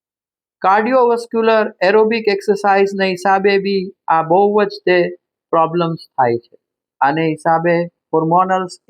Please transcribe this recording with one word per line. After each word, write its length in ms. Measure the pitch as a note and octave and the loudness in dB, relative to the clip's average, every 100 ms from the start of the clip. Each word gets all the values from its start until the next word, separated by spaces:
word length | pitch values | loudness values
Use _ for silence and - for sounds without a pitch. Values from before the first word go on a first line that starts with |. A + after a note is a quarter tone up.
| _ _ _ _ _ _ | _ _ _ _ _ _
કાર્ડિયોવાસ્ક્યુલર 1040 | F#3 G#3 A3+ C4 A#3+ A#3 A#3 A3+ A3+ A3 A3 - F3+ | 0 0 2 2 2 0 -4 -2 2 0 -2 0 2
એરોબિક 380 | A3 A3 A#3 A3 | 4 2 0 -2
એક્સરસાઇઝના 840 | G3 - G3 G3+ G3 G3 G3 F#3+ | -2 -2 -2 0 2 0 0 -4
હિસાબે 400 | F3+ G3 F#3+ G3+ G3 F#3+ | -2 0 0 2 0 0
બી 180 | G3 F#3 - - | -4 -6 -10 -2
આ 140 | E3 D#3+ | -2 2
બહુ 100 | F3+ G3+ G#3 | 2 2 2
જ 180 | G3+ - - | -2 -2 0
તે 120 | F3+ F3 F3 _ _ _ | 0 0 -6 _ _ _
પ્રોબ્લેમ્સ 480 | E3 D#3+ E3+ E3 E3 - | -2 0 -2 -4 -6 -10
થાય 320 | - B2 A#2 - | -2 -2 -2 -8
છે. 100 | _ _ _ _ _ | _ _ _ _ _
આને 220 | C3+ D#3 D#3+ | -2 0 -2
હિસાબે 420 | D3+ E3+ D#3+ F3 E3+ E3+ - _ | -2 -2 0 0 0 -2 -10 _
હોર્મોનલ 540 | D#3+ D#3+ F3 F#3 F#3+ F#3 - | -2 0 0 0 -2 -4 -12